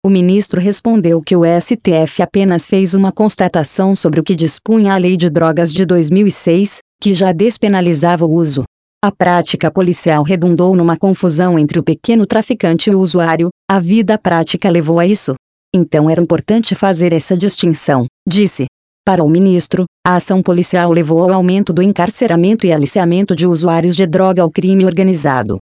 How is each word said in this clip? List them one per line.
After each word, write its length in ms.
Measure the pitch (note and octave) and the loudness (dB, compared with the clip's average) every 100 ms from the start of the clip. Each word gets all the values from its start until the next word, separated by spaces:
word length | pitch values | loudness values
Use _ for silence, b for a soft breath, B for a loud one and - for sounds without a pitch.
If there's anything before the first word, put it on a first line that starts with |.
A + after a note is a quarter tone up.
| G3 | 2
O 40 | |
ministro 500 | F#3+ F3+ G3 - F#3 | 2 2 0 -2 -2
respondeu 640 | F#3+ G3+ A#3 A3+ E3+ E3 | -2 -2 0 0 2 -2
que 140 | D#3+ F3+ | 0 2
o 80 | E3 | 2
S 320 | F3 - A#3 | 0 -2 -2
T 140 | - | 0
F 300 | D#3+ D#3+ - | 0 0 -2
apenas 460 | F3 G3+ G3 E3+ - | -2 0 0 0 0
fez 260 | G3 F#3+ | 0 0
uma 200 | G3 F#3+ | 0 0
constatação 840 | - G#3+ - F3+ F3 D3 - F#3+ G3 | 0 -2 0 -2 0 -4 -2 0 0
sobre 240 | E3 D3+ | 0 -2
o 40 | |
que 120 | D#3 F3 | -2 -2
dispunha 580 | D#3+ - - A3+ G3+ | -2 -4 -2 0 2
a 40 | F#3+ | 2
Lei 180 | F3+ F#3 | 0 0
de 140 | E3+ | 0
Drogas 420 | D3+ D#3+ D#3 E3+ | 0 0 0 -2
de 140 | E3 F3+ | -2 0
dois 240 | F3+ D#3 | 0 2
mil 180 | F#3 G#3 | 2 0
e 40 | |
seis, 480 | - - E3+ G3+ - _ _ | 0 0 0 0 -6 _ _
que 120 | G#3 | -2
já 180 | F3+ F#3+ | 0 0
despenalizava 920 | E3 A3+ - G#3+ G3 F3 D#3 E3+ F3 E3 | 2 -2 0 -2 0 0 0 0 0 0
o 60 | |
uso. 320 | E3 D#3+ C#3+ A#2+ _ _ _ | 0 0 -2 -6 _ _ _
A 80 | G3+ | -4
prática 600 | - F3+ F3 E3+ - D#3+ | 0 0 0 -2 -2 -2
policial 520 | E3+ F3+ F3 F3 D3+ | 0 -2 0 0 0
redundou 520 | D3 F#3 F3 E3+ F3+ F#3 | 0 0 0 2 2 2
numa 220 | E3+ E3 | 2 0
confusão 600 | G3 F#3 F3+ D3+ F3+ E3 | -2 0 -2 0 0 2
entre 220 | D3 E3+ | 0 0
o 40 | |
pequeno 420 | D#3 D#3 - A#3 G3 | -2 -4 0 0 2
traficante 640 | G#3+ - B3 F3 E3 - | -2 -2 -2 0 0 0
e 60 | G3 | 0
o 40 | |
usuário, 500 | F#3 F3 E3 D#3+ E3+ - - | 2 0 0 0 -2 -4 -2
a 100 | G3 | -2
vida 380 | E3+ A3 G3 G#3+ | 2 0 0 -2
prática 520 | F#3 E3+ D#3+ F3 G3+ | 0 0 -2 -2 0
levou 300 | E3+ D3+ E3 | 0 0 0
a 60 | F3 | 2
isso. 280 | G#3 - C3 _ _ _ | 0 -4 -8 _ _ _
Então 360 | F3+ E3 D#3 D#3 | -2 0 2 2
era 120 | E3 | 2
importante 540 | E3+ D#3+ - A3 A3 F#3+ | 0 -2 0 -2 -2 -2
fazer 380 | G3 E3 F3 | -2 0 0
essa 240 | E3 - F3+ | 0 -2 -2
distinção, 680 | G3 - F3 D#3+ - C3+ B2 _ - | -2 -2 -2 -2 0 -2 -2 _ -4
disse. 380 | F#3 G3+ - B2+ _ _ _ - | 0 -2 -2 -8 _ _ _ -2
Para 180 | F3+ | 0
o 60 | D3+ | 2
ministro, 560 | E3 F#3+ F3+ - F#3 F3+ _ F3+ | 2 4 2 0 -4 -4 _ -2
a 100 | F3+ | -2
ação 260 | - F#3+ | 0 -2
policial 500 | F#3 F3 - F#3 F3 | 0 -2 0 0 2
levou 320 | E3+ D3+ E3 | 0 2 2
ao 80 | F3+ | 2
aumento 400 | F#3+ F3+ F#3+ G3+ | 2 0 0 0
do 100 | E3 | 0
encarceramento 840 | F#3+ F#3+ F3 - A#3 E3+ F3+ A3 F#3 | 0 0 -4 -2 0 2 2 2 0
e 80 | |
aliciamento 600 | D#3 C#3 G3+ E3+ F3 G3 E3 | 0 0 0 0 0 0 0
de 120 | F3+ | 0
usuários 480 | E3 E3+ E3 E3+ E3+ | 0 0 0 0 0
de 100 | F#3 | 0
droga 360 | F#3 F#3+ F#3 | 2 2 2
ao 100 | E3 | 0
crime 320 | - F#3 F#3+ | 0 0 2
organizado. 760 | F#3 F3 F#3+ F3 C#3+ C3 G#2+ F#2+ | 2 0 0 0 -2 -2 -2 -6